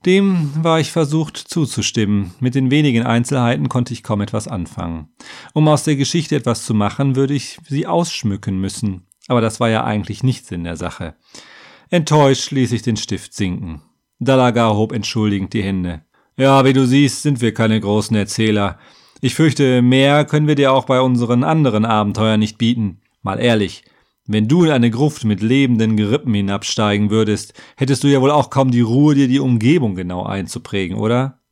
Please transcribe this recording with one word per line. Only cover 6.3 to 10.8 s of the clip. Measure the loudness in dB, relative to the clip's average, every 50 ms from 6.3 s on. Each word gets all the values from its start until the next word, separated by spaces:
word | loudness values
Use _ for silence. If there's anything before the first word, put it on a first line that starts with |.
| -4
etwas | -2 -2 -2 -4 -4 -4
zu | -2 0
machen, | 0 0 -2 -2 -2 -2 0 0
würde | 0 0 0 -2
ich | -4 -4 -8 -16 -18 -12 -8
sie | -6 -6 -4
ausschmücken | -2 -2 -2 -2 -2 -6 -4 -4 -4 -4 -2 -4 -6 -4 -4
müssen. | -4 -6 -6 -6 -6 -6 -6 -8 _ _ _ _ _ -2
Aber | -2 0
das | 0 -2 -2 -2
war | -2 0
ja | 0 0 -2
eigentlich | -2 -2 -4 -4 -6 -8 -2 -2
nicht | -2 -2 -2 -8
Sinn | -12 -10 -8 -8
der | -8 -8
Sache. | -8